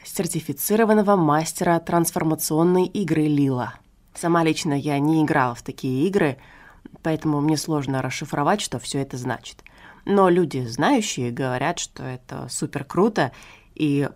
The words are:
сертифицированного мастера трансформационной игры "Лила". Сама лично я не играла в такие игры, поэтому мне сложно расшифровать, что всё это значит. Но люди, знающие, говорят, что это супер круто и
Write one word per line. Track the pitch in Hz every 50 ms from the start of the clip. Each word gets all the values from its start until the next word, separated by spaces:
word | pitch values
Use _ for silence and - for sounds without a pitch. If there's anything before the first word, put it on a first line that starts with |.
| -
сертифицированного | - - - 247 165 - 170 160 - 139 - - - 202 220 226 208 220 214 214 196 202 185
мастера | 165 151 147 151 160 160 - - 185 175 170 165
трансформационной | 165 - 175 170 170 165 - 175 165 160 160 156 - - 156 156 170 180 180 185 180
игры | 180 - 208 202 156 160 156 151 151
"Лила". | 147 143 143 135 131 123 120 104 - - _ _ _ _ _ _ _
Сама | - - 170 170 170 165
лично | 160 156 - - 165 143
я | 143 127 147 147 143
не | 143 151 160 160
играла | 151 143 160 151 131 123 120
в | -
такие | - - - - - 135 127 131 147 196
игры, | 185 202 180 147 131 - - - - - - - - - _ - - - _
поэтому | 165 160 151 - 160 151 143
мне | 143 151 156 147
сложно | - - 160 151 139 135 135 131
расшифровать, | 127 131 127 - 156 139 - 147 143 151 196 214
что | - - - 156
всё | - - - 143
это | 135 139 - 127
значит. | 123 127 117 - - - - - - - - - - - - - -
Но | - 196 202 190 185
люди, | 175 180 180 156 - 135 127
знающие, | 117 117 127 151 190 285 247 208 - - - 127 120
говорят, | 120 127 139 131 123 123 135 156 175 -
что | - - _ - 135
это | 131 127 127 - - 139 139 135 123
супер | - - - 135 - 139 -
круто | - - 175 190 233 214 - 156 123 - - - - - - - _ _
и | - 156 147 143 139 143 - -